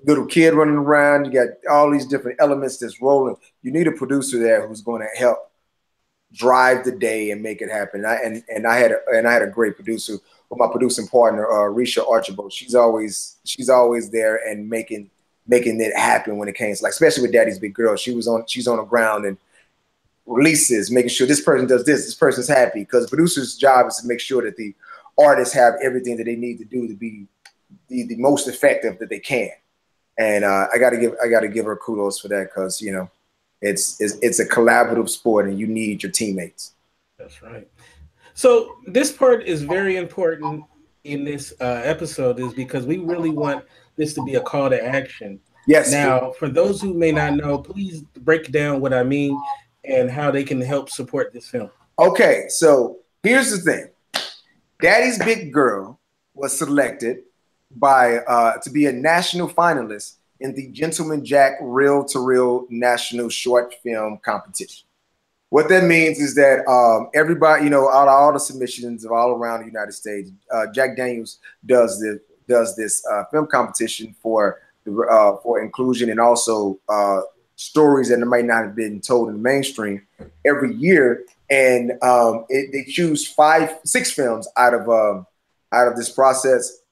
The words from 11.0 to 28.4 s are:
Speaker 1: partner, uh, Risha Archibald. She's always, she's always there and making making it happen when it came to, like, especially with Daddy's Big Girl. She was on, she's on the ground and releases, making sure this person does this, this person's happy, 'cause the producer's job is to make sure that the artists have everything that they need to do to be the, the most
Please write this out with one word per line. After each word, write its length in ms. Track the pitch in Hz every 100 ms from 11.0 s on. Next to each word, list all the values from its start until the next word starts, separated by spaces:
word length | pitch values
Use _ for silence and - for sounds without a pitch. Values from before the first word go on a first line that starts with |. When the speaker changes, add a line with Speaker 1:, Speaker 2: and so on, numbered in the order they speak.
| 101
Speaker 1:
partner, 380 | 123 113 104 110
uh, 200 | 107 104
Risha 340 | 113 123 113 120
Archibald. 460 | 113 - 98 98
She's 220 | - 127
always, 640 | 120 117 113 107 98 - _
she's 260 | - - 123
always 400 | 127 120 120 104
there 260 | 113 110 113 110
and 220 | 104 107
making 420 | 113 117 107 98 _ _ _ -
making 320 | 123 123 113
it 160 | 107 -
happen 400 | 117 117 107 104
when 120 | 104
it 60 |
came 200 | - 110
to, 80 | 98
like, 100 | 101
especially 300 | - 156 131
with 100 | 120
Daddy's 260 | 117 113 95
Big 160 | 104
Girl. 220 | 110 113 98
She 180 | 123
was 140 | 120 113
on, 160 | 113 117
she's 220 | 123 120
on 80 | 113
the 80 |
ground 400 | 104 120 110 107
and 120 | 101 95 _ _ _ _ _ _ _ _ -
releases, 640 | 117 156 151 - 110 95
making 180 | 123 120
sure 180 | - 131
this 140 | 147
person 260 | - 131 123
does 180 | 123
this, 200 | 135 135
this 100 | -
person's 340 | - 147 123 123
happy, 360 | 135 120 110
'cause 200 | 98 123
the 40 | 117
producer's 480 | 143 170 147 123 -
job 300 | 135 127 120
is 80 | -
to 100 | 120
make 140 | 120
sure 220 | - 127
that 140 | 110 107
the 180 | 104 - - - - -
artists 360 | 147 131 123
have 200 | 139 120 -
everything 340 | 135 127 123 117
that 60 |
they 120 | 113 117
need 220 | 120 117
to 60 |
do 220 | 104 127 113
to 80 |
be 320 | 101 113 107 98 _ _ _ _ _ _
the, 180 | 127 107
the 100 | 113
most 300 | 135 143